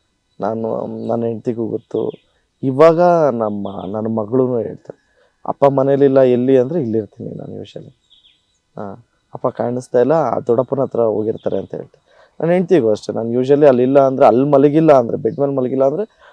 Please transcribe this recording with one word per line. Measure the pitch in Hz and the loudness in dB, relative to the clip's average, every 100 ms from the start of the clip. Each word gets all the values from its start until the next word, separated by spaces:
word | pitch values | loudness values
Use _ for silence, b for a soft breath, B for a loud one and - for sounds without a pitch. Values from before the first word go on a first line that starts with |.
| _ _ _ - | _ _ _ -10
ನಾನು, | 98 113 113 120 117 110 113 | -6 -6 -6 -6 -8 -10 -6
ನನ್ನ | 117 117 | -4 -4
ಹೆಂಡ್ತಿಗೂ | 110 127 113 110 | -6 -6 -6 -6
ಗೊತ್ತು, | 110 - 113 113 - _ _ _ _ | -8 -8 -6 -6 -8 _ _ _ _
ಇವಾಗ | 131 131 160 165 175 170 147 | -4 4 4 4 2 2 2
ನಮ್ಮ, | 117 107 104 98 98 92 | 0 -4 -6 -10 -10 -10
ನನ್ನ | 107 110 | -8 -6
ಮಗಳೂ | 113 104 127 127 123 | -6 -2 0 0 -2
ಹೇಳ್ತಾಳೆ, | 98 - - - _ _ _ _ - | -6 -10 -18 -20 _ _ _ _ -10
"ಅಪ್ಪ | - 139 | 0 0
ಮನೇಲಿಲ್ಲ, | 135 135 139 139 135 | 2 0 2 4 4
ಎಲ್ಲಿ?" | 131 123 127 135 | 4 2 2 2
ಅಂದ್ರೆ, | 123 175 | 2 -2
"ಇಲ್ಲಿರ್ತೀನಿ | 120 110 101 - 107 | -4 -4 -6 -12 -14
ನಾನು | 113 104 101 | -14 -14 -16
usually." | 101 - 110 _ _ _ _ _ _ _ _ - | -16 -18 -20 _ _ _ _ _ _ _ _ -16
ಹಾ, | 101 107 117 _ _ | -16 -16 _ _ _
"ಅಪ್ಪ | - 127 | -6 -6
ಕಾಣಿಸ್ತಾ | - 117 123 127 123 | -4 -6 -6 -4 0
ಇಲ್ಲ, | 123 | 2
ಆ | 160 131 107 | 2 0 -4
ದೊಡ್ಡಪ್ಪನ | - 117 127 131 | -2 -2 -2 -4
ಹತ್ರ | 127 110 | -4 -2
ಹೋಗಿರ್ತಾರೆ" | 113 104 107 107 - 98 | -2 -2 -4 -6 -6 -6
ಅಂತ | 92 85 | -8 -12
ಹೇಳ್ತಾರೆ. | - _ _ _ _ - | -14 _ _ _ _ -8
ನನ್ನ | 165 | -2
ಹೆಂಡ್ತಿಗೂ | 180 175 175 110 | 0 2 2 2
ಅಷ್ಟೇ, | 104 - | 0 -4
ನಾನು | 107 113 | -8 -4
usually | 120 127 143 147 | -2 2 4 6
ಅಲ್ಲಿ | 120 | 4
ಇಲ್ಲ | 127 139 | 4 4
ಅಂದ್ರೆ, | 135 131 131 | 2 4 4
ಅಲ್ಲಿ | 117 143 | 4 4
ಮಲಗಿಲ್ಲ | 139 147 147 160 | 4 4 4 4
ಅಂದ್ರೆ, | 139 117 101 | 4 4 -2
ಬೆಡ್ | 110 120 | -4 -2
ಮೇಲೆ | 143 | -4
ಮಲಗಿಲ್ಲ | 139 127 131 135 | -2 -4 0 0
ಅಂದ್ರೆ, | 156 220 b b | -2 -8 b b